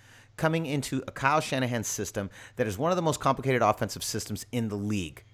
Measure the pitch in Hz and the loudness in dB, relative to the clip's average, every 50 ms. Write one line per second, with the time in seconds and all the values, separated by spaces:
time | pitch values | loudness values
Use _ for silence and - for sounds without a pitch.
0 | - - - - - - - - 160 160 160 165 165 135 143 143 131 - - 131 | -20 -20 -20 -20 -20 -16 -6 0 0 2 2 2 0 0 0 -2 -2 -2 -2 -4
1 | - - - - - 135 147 156 151 - 143 131 131 120 123 117 107 - - - | -4 -4 -4 2 2 4 4 4 2 0 0 0 0 0 0 -2 -2 -4 -4 -4
2 | 104 - - 107 98 95 - - - - - - 123 110 98 95 139 165 185 180 | -4 -4 -4 -4 -6 -6 -8 -14 -20 -10 -4 -2 -2 -2 0 0 0 2 2 2
3 | 170 156 143 - - 147 135 - 123 135 131 123 120 104 110 - 117 - - - | 2 2 0 2 2 2 2 2 2 2 4 4 6 4 4 4 0 -4 -4 -4
4 | - - - 110 - - 107 95 - - - 123 113 110 101 101 101 104 107 101 | -6 -4 -4 -4 -4 -4 -6 -8 -6 -4 -2 -2 -2 0 -2 -2 0 0 0 0
5 | 87 76 67 - - - | 0 -2 -6 -12 -20 -20